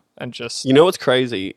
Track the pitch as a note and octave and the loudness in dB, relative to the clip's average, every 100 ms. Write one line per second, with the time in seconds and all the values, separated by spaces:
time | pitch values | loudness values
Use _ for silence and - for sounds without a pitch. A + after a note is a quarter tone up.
0 | _ - B2+ - A#2 - C3 C3+ F3 F3+ | _ -14 -14 -12 -12 -6 2 4 4 2
1 | - B2+ B2+ G#2+ F#2+ | 0 0 0 -4 -8